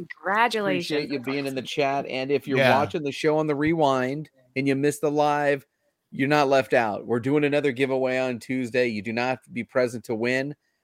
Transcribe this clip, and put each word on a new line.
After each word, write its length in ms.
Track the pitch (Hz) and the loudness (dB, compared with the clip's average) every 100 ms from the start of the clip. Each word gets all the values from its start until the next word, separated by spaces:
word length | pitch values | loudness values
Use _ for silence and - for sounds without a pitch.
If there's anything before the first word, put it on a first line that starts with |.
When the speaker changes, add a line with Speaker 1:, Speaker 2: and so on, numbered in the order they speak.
| 175 - | -14 -10
Speaker 1:
Congratulations. 760 | 175 208 233 220 202 180 170 151 | -2 0 2 0 -2 -2 -2 -4
Speaker 2:
Appreciate 100 | 147 | -2
you 60 | 139 | -6
being 260 | 120 143 139 | -4 -4 -4
in 80 | 131 | -6
the 60 | |
chat. 460 | - - 139 139 - | -6 -2 0 0 -4
And 220 | 131 131 | -6 -2
if 140 | 139 - | -2 0
you're 100 | 135 | 2
Speaker 3:
Yeah. 200 | 131 127 | 4 4
Speaker 2:
watching 260 | 151 180 | 2 -2
the 80 | 143 | -6
show 260 | 135 156 151 | -2 0 2
on 80 | 156 | 0
the 80 | 143 | 0
rewind 760 | 151 165 143 131 127 143 151 _ _ 131 | 0 2 2 2 0 -4 -10 _ _ -2
and 120 | 139 | 0
you 80 | 135 | 2
missed 260 | 147 147 | 0 0
the 100 | 156 | -2
live, 540 | 147 147 147 143 143 - _ _ _ _ | 2 2 2 2 0 -4 _ _ _ _
you're 180 | - 135 | -4 2
not 220 | 151 139 | 4 4
left 240 | 135 127 | 4 4
out. 320 | 131 110 101 110 | 2 2 -2 -2
We're 140 | 120 | -2
doing 240 | 127 147 | 2 0
another 280 | 147 143 143 | 2 0 0
giveaway 460 | 120 131 131 131 127 | 0 0 0 0 0
on 220 | 131 120 | -2 -4
Tuesday. 480 | - 131 123 123 123 | -6 -4 -2 0 0
You 160 | 107 | -2
do 100 | 104 | -4
not 140 | 113 123 | -4 -2
have 140 | 127 | -4
to 60 | - | -6
be 120 | 120 | -10
present 400 | 110 135 127 120 - | -4 0 0 -2 -6
to 100 | 113 | -2
win, 400 | 120 131 139 147 _ _ | 0 0 -2 -8 _ _